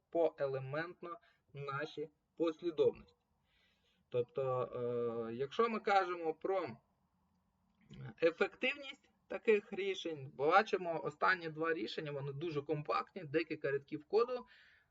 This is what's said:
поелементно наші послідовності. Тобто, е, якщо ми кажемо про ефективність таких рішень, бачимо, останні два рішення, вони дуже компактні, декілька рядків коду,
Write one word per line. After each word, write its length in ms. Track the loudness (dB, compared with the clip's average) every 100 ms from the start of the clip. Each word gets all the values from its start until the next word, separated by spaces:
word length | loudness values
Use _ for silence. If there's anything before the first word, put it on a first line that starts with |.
| _
поелементно 1080 | 2 2 2 -4 -4 -4 -6 -6 -10 -14 -14 _ _ _
наші 560 | -12 -8 -6 -6 -8 -12 _ _ -2
послідовності. 840 | -2 -2 -2 2 4 2 -6 _ _ _ _ _ _ _ _ _ _
Тобто, 540 | -4 -2 -2 0 0 -2 -2 -2 0 -2 -2 -4
е, 40 |
якщо 360 | -4 -4 0 0
ми 100 | 0
кажемо 540 | 2 2 2 -2 -4
про 440 | -2 -2 -2 -2 -8 _ _ _ _ _ _ _ _ _ _ -20 -18 -16 2
ефективність 880 | 2 4 0 0 -2 -2 -6 -16 _ _ -8
таких 460 | 0 4 4 2
рішень, 580 | -4 -2 -2 -4 -6 -8 0
бачимо, 680 | 6 6 6 2 0 -4
останні 460 | -4 0 2 2 -2
два 240 | -2 0
рішення, 380 | 0 -2 -4 -4
вони 220 | -4 -6
дуже 280 | -6 -4 -2
компактні, 600 | -2 -2 -2 -4 -4 -10
декілька 480 | -2 -2 0 -2 -2
рядків 360 | -2 -4 -10 0
коду, 380 | 2 2 -2 -8 -20 -20 _ _